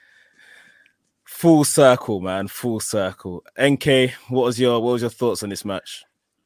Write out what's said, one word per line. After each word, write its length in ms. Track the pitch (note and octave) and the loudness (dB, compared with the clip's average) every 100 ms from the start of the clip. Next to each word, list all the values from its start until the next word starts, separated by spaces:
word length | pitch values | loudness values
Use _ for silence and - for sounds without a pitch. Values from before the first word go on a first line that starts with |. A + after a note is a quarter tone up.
| _ _ _ _ _ - _ _ _ _ _ _ _ | _ _ _ _ _ -20 _ _ _ _ _ _ _
Full 380 | - E3+ D#3+ | 0 4 6
circle, 580 | D3 - C3+ B2 - G2+ | 4 4 6 4 0 -6
man, 260 | F#2 F#2+ G2+ | -4 -6 -8
full 320 | - B2 A2+ | -8 -6 -6
circle. 640 | - G#2+ F#2+ - F#2+ F2 - - | -4 -4 -4 -8 -12 -14 -14 -2
N 200 | C3+ C#3 | 0 2
K, 360 | D3+ C3+ B2+ - - | 2 2 0 -4 -6
what 160 | B2+ B2 | -2 0
was 140 | A2+ | 2
your, 200 | B2 A#2 | 0 2
what 140 | A#2 | 0
was 80 | B2 | -2
your 100 | A#2 | -4
thoughts 320 | - A#2+ F#2+ | -4 -4 -4
on 60 | G#2 | -8
this 160 | F#2+ G#2 | -10 -8
match? 380 | F#2+ - - - _ _ _ | -10 -10 -20 -20 _ _ _